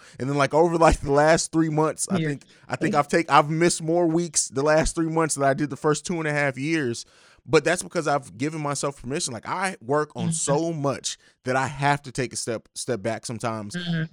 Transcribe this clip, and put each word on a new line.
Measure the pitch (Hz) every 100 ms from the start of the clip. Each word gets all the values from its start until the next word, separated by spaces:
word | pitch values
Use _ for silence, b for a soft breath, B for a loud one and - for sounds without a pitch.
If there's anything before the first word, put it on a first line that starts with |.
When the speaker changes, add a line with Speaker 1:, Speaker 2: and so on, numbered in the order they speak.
| B B
Speaker 1:
And | 127
then, | 143
like, | 135 143
over, | 170 165
like, | 160 151
the | 147
last | 143 151 160 -
three | 160 165
months, | 151 156 - -
I | 190
Speaker 2:
Yeah. | 156
Speaker 1:
think, | 139 - b b
I | -
think | 160
Speaker 2:
Yeah. | 147
Speaker 1:
I've | 143
take-, | 175 165
I've | 143 147
missed | 160 170 -
more | 160 170 175
weeks | 165 170 - -
the | 123
last | 147 156 151 -
three | 165
months | 160 160 139
than |
I | 139
did | 131 147
the | 135
first | 156 147
two | - 170
and | 160
a |
half | 147 143 127
years. | 143 160 127 117 b b b b -
But | 151
that's | 156 185
because | 180 180 156
I've | 143 131 -
given | 143 160
myself | 147 143 147 -
permission. | 120 151 180
Like, | 113 -
I | 165 190 190
work | 113 147 151 -
on | 170
Speaker 2:
Mm-hmm. |
Speaker 1:
so | 165 - 143 165
much | 160 139 120 - - b b
that | 127 131
I | 135
have | 139 139 143
to | 135
take | 123 120
a | -
step, | - 110 -
step | - - 113
back | 107 107 -
sometimes. | 113 120 110 104 170
Speaker 2:
Mm-hmm. | 175 165 160